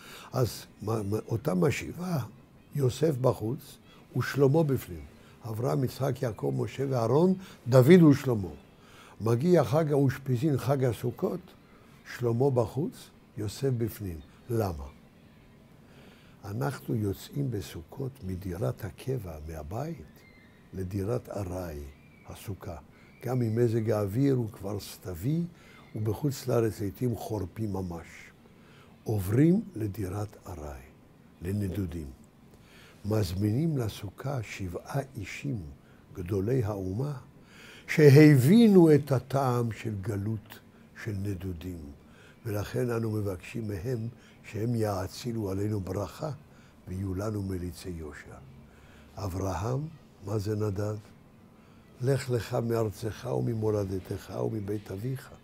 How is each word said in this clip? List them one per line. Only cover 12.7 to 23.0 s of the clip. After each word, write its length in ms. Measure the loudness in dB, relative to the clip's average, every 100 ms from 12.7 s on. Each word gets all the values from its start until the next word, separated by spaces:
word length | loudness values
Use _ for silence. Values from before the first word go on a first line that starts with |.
| -2 -6 -8 -20 -20 -20 -8
יוסף 320 | -8 -4 -2 -2
בפנים. 420 | -4 -6 -10 -10 -14 -20 -6
למה? 340 | -2 0 -2 -10 -16 -20 -20 -20 -20 -20 -20 -20 -20 -20 -20 -20 -20 -20 -18 -10
אנחנו 500 | -4 -4 -4 -4 -2
יוצאים 560 | -2 -4 -8 -6 -4
בסוכות 600 | -4 -8 -12 -16 -10 -10 -10
מדירת 600 | -10 -8 -8 -4 -4 -4 -10
הקבע, 520 | -10 -6 -6 -6 -12 -12
מהבית, 580 | -12 -10 -8 -8 -10 -14 -20 -20 -20 -20 -20 -16
לדירת 560 | -10 -6 -4 -2 -4 -4
ארעי, 540 | -8 -6 -6 -8 -10 -14 -18 -20 -20 -18
הסוכה. 480 | -16 -12 -12 -12 -14 -16 -20